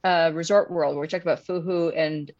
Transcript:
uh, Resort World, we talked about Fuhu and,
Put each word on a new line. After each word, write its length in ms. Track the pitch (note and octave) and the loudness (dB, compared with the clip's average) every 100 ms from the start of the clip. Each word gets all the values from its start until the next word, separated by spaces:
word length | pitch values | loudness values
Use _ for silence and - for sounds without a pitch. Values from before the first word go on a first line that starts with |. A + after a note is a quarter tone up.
uh, 260 | F#3+ F3 E3 | 0 4 2
Resort 360 | D#3 E3+ G#3 - | 0 2 2 2
World, 260 | F3 C#3+ C#3+ | 0 0 0
we 100 | D#3 | -4
talked 160 | F#3 | -4
about 200 | F3 D3 | -2 -2
Fuhu 480 | - F3+ E3 F3 E3+ - | -2 -4 -2 0 0 0
and, 340 | D#3 D3+ D3 - | -2 -2 -8 -4